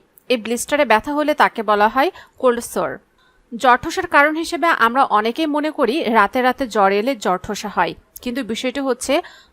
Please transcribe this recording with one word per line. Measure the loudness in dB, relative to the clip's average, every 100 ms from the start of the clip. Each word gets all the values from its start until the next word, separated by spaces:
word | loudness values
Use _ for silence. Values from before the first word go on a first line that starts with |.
| _ _ -4
এই | -2
ব্লিস্টারে | -2 -6 -2 0 2
ব্যথা | 2 0
হলে | -2 0 2
তাকে | 0 0
বলা | 0 2 2
হয় | 2 0 -4 -16 -2
কোল্ড | 0 0 -4
সোর। | -6 -6 -8 _ _ _ _ _
জ্বর | 0 2 2
ঠোসার | 0 -6 0 2
কারণ | 2 0
হিসেবে | -4 -2 0 2 2
আমরা | 2 2 2
অনেকেই | 0 -2 -2 -2
মনে | -2
করি | -2 0 0 2 4
রাতে | 4 2
রাতে | 0 -2 -2
জ্বর | 2 2 2
এলে | -2 -2
জ্বর | -2 -2 -4
ঠোসা | -10 -6 -2
হয়, | -4 -6 _ -14
কিন্তু | -8 -8 -6
বিষয়টি | -6 -6 -4 -4
হচ্ছে | -4 -2 -2 -4 -14 _